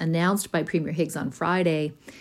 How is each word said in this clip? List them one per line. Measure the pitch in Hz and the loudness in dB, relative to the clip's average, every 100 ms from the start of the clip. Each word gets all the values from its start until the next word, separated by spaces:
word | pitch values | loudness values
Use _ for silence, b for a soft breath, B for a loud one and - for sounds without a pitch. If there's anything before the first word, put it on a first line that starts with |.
announced | 165 165 175 202 - | 0 2 2 2 0
by | 170 | -2
Premier | 160 175 151 | 0 0 0
Higgs | 160 156 151 | 0 -2 -2
on | - | -6
Friday | - 165 180 175 156 151 - B B | -2 0 2 2 2 -2 -6 B B